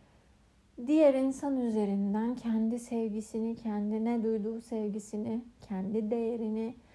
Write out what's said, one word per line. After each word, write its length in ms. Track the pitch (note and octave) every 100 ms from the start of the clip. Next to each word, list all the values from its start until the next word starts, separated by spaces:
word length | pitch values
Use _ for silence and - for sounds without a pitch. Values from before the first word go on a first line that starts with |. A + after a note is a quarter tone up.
| - - - - - _ _ - A#3+
diğer 260 | D4+ D4+
insan 440 | C4 C4+ C4+ C#4+ C4
üzerinden 760 | A#3 G#3+ G#3 G3 G3+ G#3 A#3 B3
kendi 440 | A#3 A3 A3 A#3+
sevgisini, 760 | A#3+ A#3 A3+ G#3+ G#3+ A3+ A3+ A3+
kendine 680 | A3+ G#3 G#3 A3 A3+ A#3+
duyduğu 380 | A3 A3 G#3 A3+
sevgisini, 800 | - A3+ G#3 G#3+ G#3 G#3 A3+ A3+ A#3+ -
kendi 500 | - F#3+ G3 G#3+ G#3+
değerini, 640 | A#3 A3+ A#3 A3 A3 A3+ C4 -